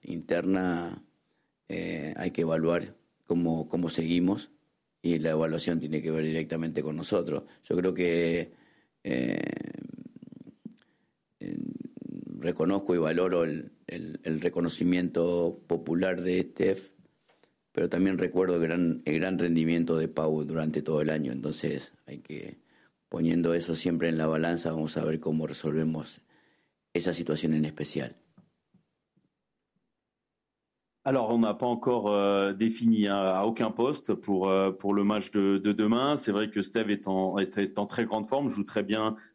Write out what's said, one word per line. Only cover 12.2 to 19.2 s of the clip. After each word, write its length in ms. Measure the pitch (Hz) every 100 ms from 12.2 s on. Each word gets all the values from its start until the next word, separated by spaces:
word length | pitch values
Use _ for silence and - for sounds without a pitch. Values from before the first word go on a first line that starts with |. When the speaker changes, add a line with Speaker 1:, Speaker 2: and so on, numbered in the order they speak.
| - 50
Speaker 1:
reconozco 560 | 85 85 82 98 95
y 40 | 87
valoro 440 | 78 85 90 90
el, 300 | 80 76 - - -
el, 320 | 85 78 78
el 180 | 80 78
reconocimiento 1160 | 87 87 85 - 87 90 90 85 85 87 85 - -
popular 540 | 85 - 85 95 87
de 220 | 90 90
Steph, 480 | - - 95 - - _ _ _ _ _ _ _ _
pero 160 | - 87
también 300 | 87 95 90
recuerdo 360 | 90 92 92
el 80 | 85
gran, 400 | 82 87 85 80
el 140 | -
gran 200 | 80